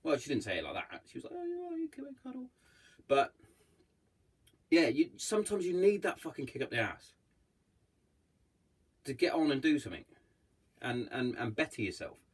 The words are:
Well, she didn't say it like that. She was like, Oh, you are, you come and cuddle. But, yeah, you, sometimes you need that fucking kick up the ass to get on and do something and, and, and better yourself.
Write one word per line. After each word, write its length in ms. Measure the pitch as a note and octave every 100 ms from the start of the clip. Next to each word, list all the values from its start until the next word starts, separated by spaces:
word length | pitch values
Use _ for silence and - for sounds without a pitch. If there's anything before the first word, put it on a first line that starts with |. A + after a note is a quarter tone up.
Well, 140 | D#3+ C#3+
she 120 | B2+
didn't 160 | C3
say 140 | G2 F2+
it 60 |
like 100 | D#2
that. 280 | - - - -
She 80 | -
was 60 |
like, 80 | - F4
Oh, 80 |
you 240 | F4 F4 F4+
are, 80 | E4
you 100 | D#4+
come 180 | C#4+ C#4
and 100 | C4+
cuddle. 240 | C4 B3+ B3+ _ _ _ - _ _
But, 260 | - C#3 _ - _ _ _ _ _ _ _ _ _ _ _ _
yeah, 180 | E4 D#4+
you, 220 | - E4 -
sometimes 500 | - G#3+ G#3 G3+ F3
you 80 |
need 280 | F3+ G3 G3+
that 180 | F#3+ -
fucking 260 | D#3+ - B2
kick 160 | -
up 80 | C3
the 80 | A#2
ass 340 | G#2+ - - _ _ _ _ _ _ _ _ _ _ _ _ _ _ _ _ _ _ _
to 80 | -
get 180 | C3 -
on 180 | - D3+
and 120 | C#3+
do 160 | D#3 D#3
something 260 | - F2+ - - _ _ _ _ _ _
and, 260 | B2 B2 A#2
and, 240 | - B2 A#2
and 200 | A#2+ G#2+
better 260 | G#2 -
yourself. 360 | G2+ - F#2 - _